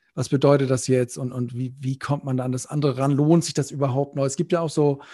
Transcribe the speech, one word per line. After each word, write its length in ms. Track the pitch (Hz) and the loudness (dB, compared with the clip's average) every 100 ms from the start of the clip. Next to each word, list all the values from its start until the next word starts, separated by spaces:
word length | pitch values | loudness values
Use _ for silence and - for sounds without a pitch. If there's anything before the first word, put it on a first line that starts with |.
| _ | _
was 140 | - 127 | -8 -2
bedeutet 420 | 139 143 143 131 | 2 6 4 4
das 180 | 127 - | 0 2
jetzt 300 | 127 123 - | 0 0 -4
und, 140 | 127 | -8
und 240 | 123 120 120 | -6 -6 -6
wie, 180 | 127 135 | -8 -6
wie 180 | 131 135 | -6 -6
kommt 280 | - 143 135 | -4 -4 -2
man 100 | 127 | -2
da 80 | |
an 80 | 127 | -2
das 140 | 127 - | -4 -6
andere 320 | 151 143 127 | -2 0 0
ran? 140 | 139 | 0
Lohnt 340 | 139 147 170 160 | 2 4 4 2
sich 80 | |
das 180 | - 139 | -4 -4
überhaupt 460 | 147 135 127 143 143 | -2 -2 0 -2 -2
noch? 80 | 135 | -2
Es 100 | - | -2
gibt 160 | 175 | -2
ja 80 | 175 | -2
auch 100 | 160 | 0
so 300 | 156 147 139 - | 2 2 0 -6